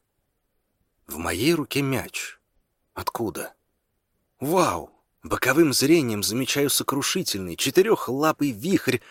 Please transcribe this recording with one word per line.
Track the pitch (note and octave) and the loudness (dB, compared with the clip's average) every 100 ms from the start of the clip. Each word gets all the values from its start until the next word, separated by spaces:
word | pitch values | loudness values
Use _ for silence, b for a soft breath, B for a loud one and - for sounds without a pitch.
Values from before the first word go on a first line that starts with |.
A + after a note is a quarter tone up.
| _ _ _ _ _ _ _ _ _ _ - | _ _ _ _ _ _ _ _ _ _ -16
В | D#2 | -8
моей | E2 F2 C3 | -6 -2 0
руке | E3+ C#3+ C#3+ | 0 0 -2
мяч. | C#3 B2+ - - - - _ _ _ _ _ - | -2 -2 -4 -10 -12 -14 _ _ _ _ _ -12
Откуда? | - - A2+ F2 F#2+ - _ _ _ _ _ _ _ - | -8 -4 -4 -6 -10 -14 _ _ _ _ _ _ _ -8
Вау! | C3+ F#3 D3+ F2 - _ _ _ | -2 2 2 0 -6 _ _ _
Боковым | - G2+ B2+ C3+ E3 | -6 -2 2 4 4
зрением | B2 C3+ E3+ B2+ G#2 | 4 4 4 4 -2
замечаю | F#2+ A2+ C3+ C#3+ C#3+ | -2 -2 -2 0 0
сокрушительный | - - C3+ C3 F#3+ B2+ G2+ F#2 E2 | 0 -2 -2 -2 -2 -4 -6 -6 -4
четырехлапый | C3+ D#3 G3+ G3 - C3 D#3 D3+ D3 | 0 4 4 2 0 0 2 2 -2
вихрь, | G#2 D3 G3 - B2 B | -2 0 0 2 -2 B